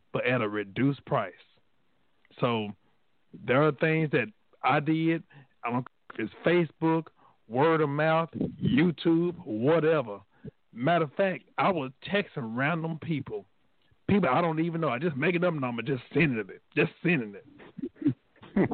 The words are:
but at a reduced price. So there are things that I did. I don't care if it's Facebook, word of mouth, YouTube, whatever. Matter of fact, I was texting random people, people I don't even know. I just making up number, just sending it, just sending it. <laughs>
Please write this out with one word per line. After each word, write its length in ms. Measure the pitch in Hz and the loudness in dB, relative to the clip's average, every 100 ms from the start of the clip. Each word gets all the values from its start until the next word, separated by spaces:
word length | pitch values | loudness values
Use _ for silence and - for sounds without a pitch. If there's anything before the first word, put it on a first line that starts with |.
| _ | _
but 140 | 131 123 | -4 0
at 160 | 127 | 0
a 80 | 107 | 0
reduced 560 | 104 101 101 139 139 - | -4 -6 0 0 0 -4
price. 280 | 135 95 - - _ _ _ _ _ _ _ _ - | -4 -4 -10 -20 _ _ _ _ _ _ _ _ -4
So 300 | 127 113 104 104 _ _ _ _ _ - 107 | -2 0 -4 -8 _ _ _ _ _ -12 0
there 160 | 127 | 2
are 80 | 156 | 2
things 360 | 139 160 160 151 | 2 0 2 0
that 160 | 147 110 - _ _ | 0 -2 -10 _ _
I 160 | 131 147 | 0 2
did. 440 | 147 160 160 165 - 147 - _ | 2 0 0 -2 -6 -20 -20 _
I 80 | 117 | -4
don't 160 | 127 127 - - - | -4 -6 -14 -16 -10
care 100 | 107 | -8
if 60 | |
it's 140 | - 170 | -2 0
Facebook, 600 | 175 160 - 160 160 160 _ _ _ _ | 2 0 -2 0 0 -4 _ _ _ _
word 340 | 120 160 160 | 0 2 2
of 80 | 151 | 0
mouth, 400 | 143 156 160 165 - - - | 0 2 0 -2 -4 -8 -4
YouTube, 760 | 139 139 175 - 170 165 175 170 - | 0 2 2 2 2 2 0 -4 -8
whatever. 720 | 107 131 165 156 156 117 101 - _ - - _ | -2 2 4 4 0 -2 -10 -16 _ -20 -20 _
Matter 320 | 113 135 170 151 | -4 0 2 0
of 80 | |
fact, 300 | - 196 165 - - | 0 0 -2 -8 0
I 140 | 175 | 0
was 200 | 175 131 - - | 0 -4 -10 -4
texting 500 | 202 202 151 113 117 | -4 -2 -6 -6 -2
random 440 | 143 170 165 160 | 0 0 -4 -6
people, 460 | 165 147 123 107 - _ _ _ _ _ - | -4 -4 -4 -10 -12 _ _ _ _ _ 2
people 220 | 202 175 | 4 4
I 120 | - | 2
don't 180 | 170 160 | 2 0
even 220 | 170 165 | 0 0
know. 80 | 156 | -2
I 100 | 120 | 0
just 160 | 175 131 | -2 0
making 280 | 165 175 | 0 2
up 100 | 180 | 0
number, 280 | 156 127 117 | 0 -2 -4
just 220 | 117 131 - | -4 -4 -2
sending 260 | 143 160 113 | 2 2 2
it, 220 | 95 92 _ - | -6 -12 _ 0
just 160 | 165 - | 0 0
sending 320 | 175 160 107 98 | -2 0 -2 -10
it. 100 | - | -20
<laughs> 640 | - - - - - - - _ _ - 196 147 | -20 -20 -12 -12 -4 -2 -2 _ _ -6 0 2